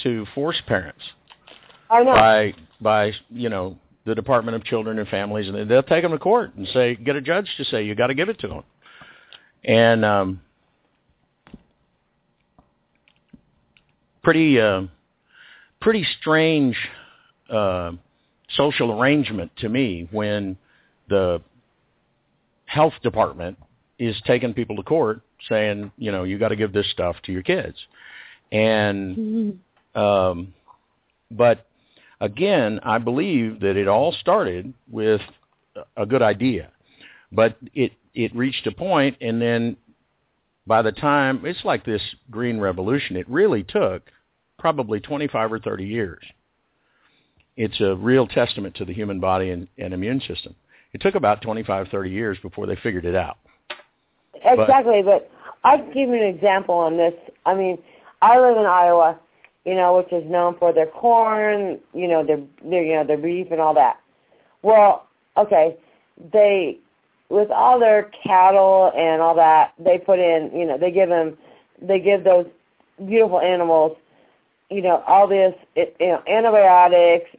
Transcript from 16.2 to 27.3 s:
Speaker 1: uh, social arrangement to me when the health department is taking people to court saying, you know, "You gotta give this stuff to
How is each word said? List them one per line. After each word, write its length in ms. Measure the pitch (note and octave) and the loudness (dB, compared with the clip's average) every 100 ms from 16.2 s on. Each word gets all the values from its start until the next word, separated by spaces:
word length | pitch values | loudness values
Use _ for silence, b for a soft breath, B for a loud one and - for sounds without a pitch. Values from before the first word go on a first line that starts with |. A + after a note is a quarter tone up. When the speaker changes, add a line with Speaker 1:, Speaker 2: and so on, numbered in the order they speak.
| D#3+ D#3 D#3+ D#3 C3+ A2 - B B B B _ - | -2 0 2 0 0 -4 -10 B B B B _ -8
Speaker 1:
uh, 420 | A2 G2 F#2 E2+ F2 _ _ _ _ - - | -4 -2 -4 -6 -12 _ _ _ _ -8 -2
social 420 | C#3+ C#3 A#2+ G#2+ | -2 0 -4 0
arrangement 540 | C3 D3+ A2+ G#2 E2 - | 2 2 -2 -6 -12 -10
to 100 | A2+ | -6
me 400 | B2 B2+ E2+ E2+ | -4 -4 -6 -8
when 460 | G#2+ G#2+ G#2 G2 F#2+ _ _ _ _ - | -6 -4 -4 -6 -12 _ _ _ _ -4
the 340 | G2 F2+ E2+ - _ _ _ _ _ _ _ _ _ _ _ - | -2 0 -4 -8 _ _ _ _ _ _ _ _ _ _ _ -8
health 280 | D3 D#3 - | 0 0 0
department 560 | A#2 G2 F2+ F2 F2 F#2+ _ _ _ - | -4 -2 -2 -4 -12 -14 _ _ _ -8
is 180 | A#2+ G2+ - | -8 -6 -2
taking 260 | B2 B2 | -2 -2
people 240 | A2+ A2+ G#2 | -6 -8 -8
to 60 | |
court 380 | F#2+ D#3+ A2+ A2 _ _ - | -4 -2 -2 -6 _ _ -6
saying, 440 | A2 G#2+ G2+ G2+ - | -2 -2 -4 -10 -12
you 140 | A2+ | -8
know, 140 | F#2+ | -6
"You 140 | F#2 G2 | -6 -4
gotta 180 | A2 G#2+ | -4 -2
give 160 | G#2+ | -4
this 180 | G2+ G2 | -4 -4
stuff 260 | - F2+ E2+ | -4 -6 -6
to 80 | - | -10